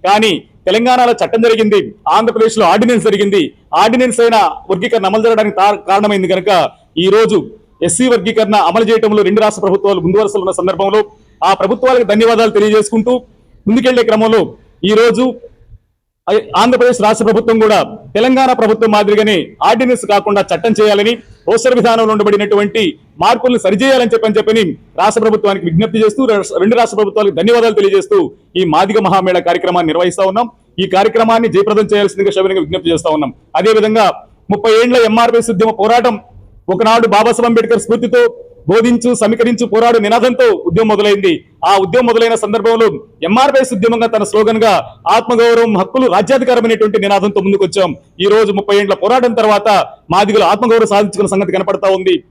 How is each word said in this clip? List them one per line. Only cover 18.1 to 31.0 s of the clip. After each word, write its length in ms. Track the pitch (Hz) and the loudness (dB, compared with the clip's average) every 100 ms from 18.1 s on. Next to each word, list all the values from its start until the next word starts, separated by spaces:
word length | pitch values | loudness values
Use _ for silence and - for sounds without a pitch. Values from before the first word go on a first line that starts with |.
| 202 | -2
తెలంగాణ 340 | 254 262 262 247 | 0 2 2 2
ప్రభుత్వం 320 | 220 220 226 | 0 2 2
మాదిరిగానే 400 | 214 202 208 214 190 135 - 165 | 2 2 2 2 -2 -4 -2 0
ఆర్డినెన్స్ 360 | 226 247 247 208 | 2 0 -2 0
కాకుండా 300 | 202 202 202 190 | -2 0 -2 -2
చట్టం 220 | 170 226 214 | -4 -2 0
చేయాలని, 340 | 214 202 208 233 - - - | 2 2 0 -2 -8 -12 -2
రోస్టర్ 280 | 220 254 247 | 0 2 2
విధానంలో 340 | 226 226 220 | 2 2 0
ఉండబడినటువంటి 680 | 214 208 202 208 202 202 220 190 - _ - | 0 0 0 0 0 0 -2 -4 -4 _ -2
మార్పులను 380 | 185 240 247 247 | 0 2 0 0
సరిచేయాలని 480 | 185 202 269 262 233 | 0 0 2 2 2
చెప్పని, 220 | 233 220 208 | 0 0 0
చెప్పని 240 | 214 220 190 - _ - | 0 0 0 -4 _ -2
రాష్ట్ర 200 | 190 - | -2 0
ప్రభుత్వానికి 420 | 220 214 208 190 170 | 0 0 0 -2 -2
విజ్ఞప్తి 340 | 165 220 220 | -2 -2 0
చేస్తూ, 220 | 214 214 262 | 0 0 -2
ర-, 280 | 208 190 160 | -2 -2 -2
రెండు 140 | 196 240 | 0 0
రాష్ట్ర 180 | 226 208 | 0 -2
ప్రభుత్వాలకు 380 | 208 214 208 165 | -2 0 -2 0
ధన్యవాదాలు 380 | 208 233 226 214 | 0 2 2 0
తెలియజేస్తూ 400 | 196 196 196 202 156 - _ 175 | 2 0 0 0 0 -6 _ -4
ఈ 40 | 185 | 0
మాదిగ 260 | 156 196 214 196 | 0 0 0 0
మహామేళ 340 | 190 185 180 165 | 0 0 -2 0
కార్యక్రమాన్ని 440 | 175 180 180 165 | -2 -2 -2 -2
నిర్వహిస్తా 340 | 156 180 175 190 | 0 -2 0 -2
ఉన్నాం. 160 | 196 240 _ _ - | -2 -6 _ _ -8
ఈ 60 | 185 | -2
కార్యక్రమాన్ని 540 | 185 | 0